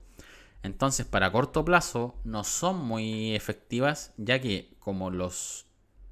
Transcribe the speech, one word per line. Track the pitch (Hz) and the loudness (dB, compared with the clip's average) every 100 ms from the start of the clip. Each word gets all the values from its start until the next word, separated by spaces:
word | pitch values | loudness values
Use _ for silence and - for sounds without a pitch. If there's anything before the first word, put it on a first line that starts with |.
| - - - - - - | -20 -20 -20 -20 -20 -10
Entonces, | 101 95 139 131 120 | -8 0 0 2 2
para | 101 92 | 4 4
corto | 104 127 160 | 4 2 2
plazo | 160 175 - 120 120 - | 4 4 4 -2 -4 -6
no | 120 110 | -6 -4
son | 101 - 175 190 | -2 0 0 0
muy | 131 113 110 110 110 107 | 0 -2 -2 -2 0 -2
efectivas, | - 104 - 120 139 151 - - | -2 -8 -4 0 2 0 -6 -6
ya | 104 131 | 2 2
que | 131 98 - - | 2 -2 -4 -12
como | - 98 92 | -6 -4 -2
los, | 90 90 - - - - _ _ - - | -2 -2 -4 -10 -10 -16 _ _ -20 -20